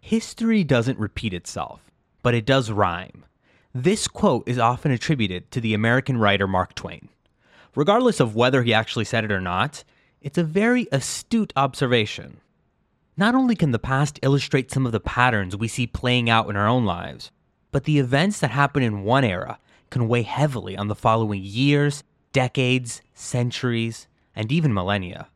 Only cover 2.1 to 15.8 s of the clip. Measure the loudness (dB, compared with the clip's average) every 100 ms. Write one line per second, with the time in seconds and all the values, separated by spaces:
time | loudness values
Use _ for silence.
2.1 | _ 0 0 2 0 2 0 0 0 -10
3.1 | -20 _ _ _ _ _ -2 0 0 -4
4.1 | 0 2 2 0 2 2 2 -2 -2 0
5.1 | 0 0 -2 -8 -6 -2 0 2 2 0
6.1 | 0 2 2 2 0 -2 -6 -14 -16 -20
7.1 | _ _ _ _ _ _ -2 2 4 4
8.1 | 2 0 4 2 4 2 2 0 -4 -2
9.1 | -2 -2 -2 -2 -2 -2 -4 -20 _ _
10.1 | _ -6 -4 -2 0 2 2 0 -4 -4
11.1 | -10 -2 -2 0 0 -2 0 2 2 0
12.1 | -6 -14 -20 _ _ _ _ _ _ _
13.1 | -2 2 2 2 2 2 0 -2 0 0
14.1 | -2 0 0 2 -2 0 -2 -2 -2 -4
15.1 | 0 2 2 -2 -4 -6 -4